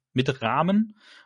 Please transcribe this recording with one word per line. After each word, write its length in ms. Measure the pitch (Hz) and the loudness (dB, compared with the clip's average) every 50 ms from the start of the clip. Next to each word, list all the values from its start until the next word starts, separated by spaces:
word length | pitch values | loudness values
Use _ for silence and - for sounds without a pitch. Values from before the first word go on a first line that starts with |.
| _ _ - | _ _ -4
mit 280 | 127 131 135 135 - | -2 -2 -2 -2 -2
Rahmen 560 | - 110 117 139 160 175 196 208 220 220 - _ _ - - - - | -2 -2 0 0 2 2 2 2 2 0 -4 _ _ -20 -20 -20 -20